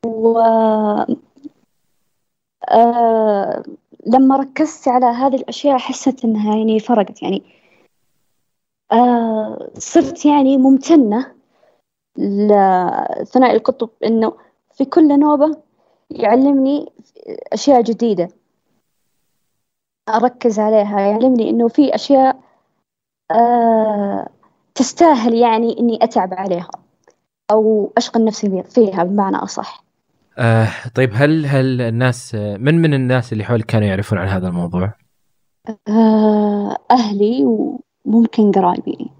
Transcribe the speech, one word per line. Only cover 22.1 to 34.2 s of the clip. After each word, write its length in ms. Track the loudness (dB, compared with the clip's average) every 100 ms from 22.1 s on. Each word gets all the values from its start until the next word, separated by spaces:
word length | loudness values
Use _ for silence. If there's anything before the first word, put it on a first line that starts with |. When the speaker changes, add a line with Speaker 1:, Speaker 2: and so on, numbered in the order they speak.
| 2 2 0 _ _ _ _ _ _ _ _ _
Speaker 1:
آه، 960 | 0 2 2 2 2 0 -2 -4 -6 -10 _ _ _ _ -4
تستاهل 580 | -4 2 4 4 2
يعني 460 | 2 2 2 -2 0
إني 240 | -2 0
أتعب 300 | 0 0 -4
عليها 360 | -6 -6 -6 -8 -18 _ _ _ _ _ _ _
أو 400 | 2 2 0 0 -2
أشغل 280 | -2 0 0
نفسي 380 | -2 -4 -4
فيها 400 | -2 2 2 2
بمعنى 340 | -2 0 -2 -2
أصح. 460 | -6 -10 -12 -14 _ _ _ _ _ -4
Speaker 2:
آه، 300 | 0 2 0 -4 -10 -2
طيب، 140 | -2
هل، 320 | 2 0 0 0
هل 360 | 0 0 -2
الناس، 540 | -4 -2 -2 -2 -8 -8
من، 460 | -6 -4 0 2
من 120 | 2
الناس 400 | 0 0 -2 -2
اللي 100 | -6
حولك 220 | -2 -2 0
كانوا 220 | 0 0
يعرفون 300 | -2 -4
عن 100 | -4